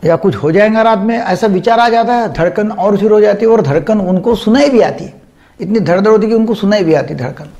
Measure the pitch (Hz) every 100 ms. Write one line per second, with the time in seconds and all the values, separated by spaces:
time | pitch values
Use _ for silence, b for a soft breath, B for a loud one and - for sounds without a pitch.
0 | 156 165 190 156 143 165 214 220 226 220
1 | 202 233 247 262 226 185 226 226 233 233
2 | 233 240 220 127 - 262 214 208 190 202
3 | 214 214 208 202 226 220 147 170 - 214
4 | 185 185 214 226 - 240 285 247 175 -
5 | 165 - - b b b 185 220 160 175
6 | 202 220 214 226 220 220 196 208 170 156
7 | - 147 127 - - -